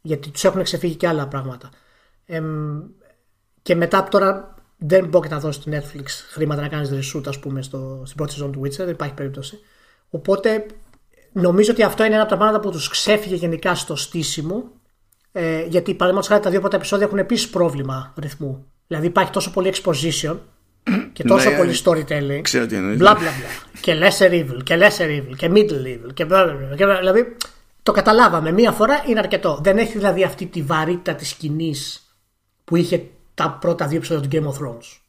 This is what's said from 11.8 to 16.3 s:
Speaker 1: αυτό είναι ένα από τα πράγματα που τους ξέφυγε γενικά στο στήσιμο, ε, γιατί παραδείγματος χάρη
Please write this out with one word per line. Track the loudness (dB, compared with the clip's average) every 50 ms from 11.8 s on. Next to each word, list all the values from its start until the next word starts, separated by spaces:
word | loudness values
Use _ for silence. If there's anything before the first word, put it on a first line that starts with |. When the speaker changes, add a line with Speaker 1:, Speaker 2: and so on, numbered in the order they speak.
Speaker 1:
αυτό | 2 0 2 0 2
είναι | 2 4
ένα | 2
από | 2 2
τα | 2 2
πράγματα | 2 2 2 0
που | -2 -2
τους | -6 -6 -8 -6
ξέφυγε | -6 -4 0 2 2 0 0 -4 -4
γενικά | -4 -2 -4 -4 -2 -2 -2 -2
στο | -4 -4 -8 -6
στήσιμο, | -8 -8 -6 -6 -6 -4 -4 -6 -6 -6 -6 -6 -6 -8 -10 _ _ _ _ _ _ _ _ _ _ _ _
ε, | _ -6 -4 -2 -2 -4 -4
γιατί | 0 0 0 0 0
παραδείγματος | -2 2 2 2 2 2 2
χάρη | 4